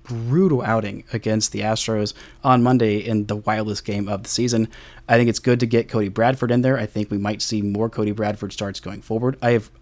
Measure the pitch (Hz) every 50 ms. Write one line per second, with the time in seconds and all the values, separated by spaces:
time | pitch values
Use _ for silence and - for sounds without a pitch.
0 | - - 120 113 113 117 135 175 196 185 147 123 - 113 113 113 104 101 98 -
1 | - - - 110 - 110 107 110 107 - - 104 104 107 110 - - - 113 107
2 | 104 104 - - - - - - - 127 127 123 120 127 131 123 117 107 104 107
3 | 101 117 113 107 104 104 104 104 104 113 110 110 107 107 101 - - - 101 101
4 | 101 98 104 98 107 - - - 120 123 117 113 113 - - - - - - -
5 | - - 120 120 120 117 107 - - 127 120 123 127 117 120 117 113 - - 113
6 | 104 98 95 113 113 123 131 - 127 117 120 123 123 127 135 120 110 107 - 107
7 | 104 - 104 101 101 104 107 - - - 113 107 101 101 101 104 113 113 - -
8 | 107 104 104 110 107 104 104 - 107 95 - - 104 101 95 - - 98 101 90
9 | - - 113 113 123 131 135 - - 120 120 113 107 - - -